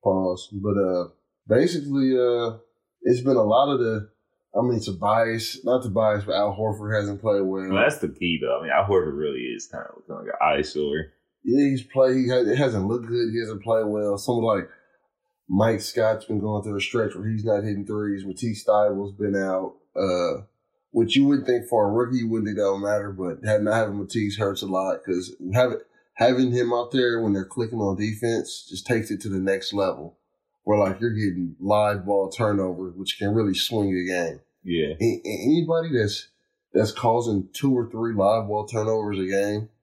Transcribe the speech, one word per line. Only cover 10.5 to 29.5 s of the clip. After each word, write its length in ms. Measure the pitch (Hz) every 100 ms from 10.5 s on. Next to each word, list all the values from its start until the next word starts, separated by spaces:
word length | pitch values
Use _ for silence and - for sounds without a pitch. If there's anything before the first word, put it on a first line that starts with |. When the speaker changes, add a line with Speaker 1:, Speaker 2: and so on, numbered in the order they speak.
| 73
Speaker 2:
eyesore. 540 | 76 76 73 76 78 _ _ _
Speaker 1:
Yeah, 240 | - 131 143
he's 120 | 131
play-, 320 | - 135 131
he 140 | 131 123
ha-, 220 | 127 120
it 60 | 135
hasn't 280 | 139 113 98
looked 200 | 113 113
good. 240 | 120 113
He 60 | 113
hasn't 240 | 110 107
played 240 | 110 113 107
well. 300 | 107 104 101
Someone 400 | - 120 113 101
like 100 | 87 - _ _ _ _ _ _ _
Mike 320 | 92 113 104
Scott's 440 | - - 110 107
been 160 | - 107
going 220 | 104 107
through 160 | 104 101
a 20 |
stretch 340 | - 120 104
where 140 | 82 107
he's 160 | 110
not 180 | 110 104
hitting 240 | 107 101 101
threes. 380 | 104 104 98
Matisse 400 | 95 92 117 107
Thybulle's 480 | - 104 104 98 101
been 240 | - 104 98
out, 400 | 95 92 95 - _
uh, 480 | - 95 90 87 73 - _ _ _ _
which 240 | 117 113
you 120 | 135 139
wouldn't 200 | 139 135
think 220 | 120 -
for 180 | 117 101
a 60 |
rookie, 260 | 110 120 127
you 100 | 113
wouldn't 200 | 110 104
think 100 | 101
that 140 | 101
would 80 | 98
matter, 320 | 101 104 101
but 340 | 95 92 82 107
had, 160 | 107
not 120 | 104
having 240 | 110 107 101
Matisse 400 | 95 117 104 98
hurts 240 | 101 95
a 40 | 98
lot 380 | 95 95 -
'cause 320 | - 90 90 - 90
having, 240 | 110 127 - - _ _
having 360 | - 117 127 127
him 200 | 123 120
out 180 | 120 120
there 320 | 135 123 117
when 100 | 110
they're 120 | 98
clicking 360 | 95 - 110 117
on 160 | 101 95
defense 680 | 107 104 117 113 - - -
just 180 | 92 -
takes 240 | 113 107
it 100 | 104
to 80 | 110
the 100 | 98
next 340 | 95